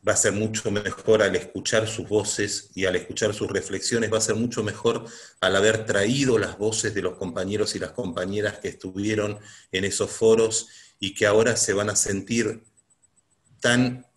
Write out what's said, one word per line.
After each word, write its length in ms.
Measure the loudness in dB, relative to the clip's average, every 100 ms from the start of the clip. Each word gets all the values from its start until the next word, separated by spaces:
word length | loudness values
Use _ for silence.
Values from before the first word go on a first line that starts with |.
| 0
Va 60 |
a 20 | 2
ser 160 | 2
mucho 400 | 0 -2 -2 -2
mejor 500 | -2 -4 -6 2 4
al 140 | 4 0
escuchar 500 | -4 -8 0 0 0
sus 220 | -6 -2
voces 600 | -2 0 -4 -4 -4 -10 -2
y 100 | 0
al 100 | 0
escuchar 380 | -4 -2 -2
sus 160 | -2 -2
reflexiones, 640 | -2 -4 -6 -2 -2 0
va 60 | 0
a 20 |
ser 140 | 0 0
mucho 280 | -2 -2
mejor 420 | -4 -2 -2 -2 -6 -18 -20 _
al 140 | 2 4
haber 300 | 4 2 0
traído 520 | 0 2 2 2 2
las 200 | 0 -2
voces 360 | -4 -2 -2
de 80 | -2
los 160 | -4 -4
compañeros 580 | -8 -6 -4 -2 -2 -2
y 40 |
las 120 | -6
compañeras 680 | -6 -6 -4 -4 -2 -4 -4
que 100 | -10
estuvieron 680 | -8 -10 -4 -2 0 -2 -6 -14 -20 _
en 100 | -2
esos 260 | -2 -2 -4
foros 580 | 2 6 6 4 0 -6 -18 -20 _
y 160 | -6
que 120 | 2 4
ahora 320 | 6 4 2
se 160 | 0
van 160 | 0 0
a 60 | 0
sentir 680 | 0 -2 -2 -2 -2 -4 _ _ _ _ _ _ _ _ _ _
tan 460 | 2 4 2 -2 -16